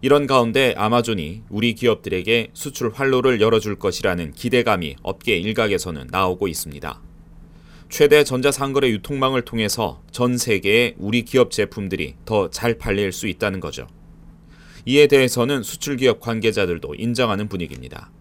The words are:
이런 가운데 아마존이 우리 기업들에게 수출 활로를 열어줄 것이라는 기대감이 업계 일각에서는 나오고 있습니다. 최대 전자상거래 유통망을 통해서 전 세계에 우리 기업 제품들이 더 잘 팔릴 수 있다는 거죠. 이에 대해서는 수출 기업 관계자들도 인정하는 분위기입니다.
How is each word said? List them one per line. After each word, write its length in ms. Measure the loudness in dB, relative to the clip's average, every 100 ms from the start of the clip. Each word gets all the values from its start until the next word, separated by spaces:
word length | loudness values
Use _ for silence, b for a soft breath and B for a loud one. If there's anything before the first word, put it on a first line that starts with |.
이런 280 | 4 2 4
가운데 460 | 2 4 2 2 0
아마존이 640 | 0 0 0 -4 -6 -12 -10
우리 260 | -2 -2
기업들에게 760 | 2 0 0 -2 -4 0 0 -2
수출 400 | -10 -12 -6 -6
활로를 460 | -2 0 2 2 4
열어줄 400 | 4 4 0 -4
것이라는 520 | -4 -2 -2 -2 -6
기대감이 640 | -6 0 2 2 0 -2 -8
업계 340 | -10 -6 -2 0
일각에서는 720 | 0 -2 0 0 -4 -10 -6
나오고 340 | -2 -2 -2 -4
있습니다. 560 | -6 -10 -12 -12 -12 -18 -20 -20 -20 -20 B B B B
최대 340 | 2 6 6
전자상거래 680 | 6 2 0 0 -2 0 0
유통망을 520 | 0 -4 -2 0 -2
통해서 580 | -4 -4 -2 -2 -4 -6 -16
전 260 | -2 -2 0
세계에 560 | 0 0 4 4 2 -2
우리 260 | -4 -2
기업 260 | 0 2 2
제품들이 640 | 0 -4 -4 -6 -6 -6 -10
더 240 | -2 -2 -2
잘 300 | -4 -4 -4
팔릴 320 | -4 -2 -2
수 160 | -4 -8
있다는 320 | -4 -4 -4
거죠. 300 | -8 -10 -14 -20 -20 -20 -20 -20 -20 B B B 2
이에 220 | 6 8
대해서는 560 | 8 4 2 0 -2
수출 320 | -6 -8 -6 0
기업 240 | 2 0
관계자들도 720 | -4 0 0 0 -2 -2 -6
인정하는 540 | -6 -4 0 0 0 -4
분위기입니다. 600 | -6 -8 -10 -14 -16 -18 -20